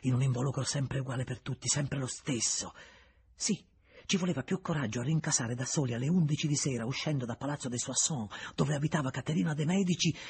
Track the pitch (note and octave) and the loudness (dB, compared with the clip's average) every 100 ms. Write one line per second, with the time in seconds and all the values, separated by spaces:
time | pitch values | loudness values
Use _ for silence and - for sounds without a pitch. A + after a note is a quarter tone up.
0 | C3 B2 C3+ A#2+ C#3 C3+ B2+ C#3+ C3 C3+ | 0 2 4 2 0 0 -2 0 0 -2
1 | C3 B2+ B2 B2+ - B2+ A#2+ - C#3+ C#3+ | -2 -4 -4 -6 -6 -6 -2 0 0 -2
2 | B2+ - - B2 - - F#2+ - - - | -4 -6 -4 0 0 -2 -6 -12 -20 -20
3 | - _ _ - - G#3 - _ _ - | -20 _ _ -6 -2 -2 -4 _ _ -14
4 | - G3 F3+ C3+ - F#3 - D#3 B2 A#2+ | -2 0 2 0 0 -2 0 0 0 -2
5 | B2 D#3+ D#3 - A#2 B2 B2+ - C3 A#2 | 2 2 2 0 0 -2 -2 0 0 0
6 | C3 F3+ D3+ D3+ D#3 C#3+ D3 B2 A2+ C3+ | 2 4 4 2 2 2 0 -2 -2 -2
7 | - C#3+ A#2+ A2+ C#3 D3 B2+ B2 - B2 | 0 0 -2 -4 -4 -4 -4 -4 -2 0
8 | - D3 G2+ - - - C#3 D3 D3+ E3 | 0 0 -4 -8 -8 0 0 2 0 0
9 | C3 C3 - D#3+ E3+ D3+ D3+ F#3 F#3 E3+ | 0 -2 -2 0 2 2 2 2 2 2
10 | E3+ - | 2 0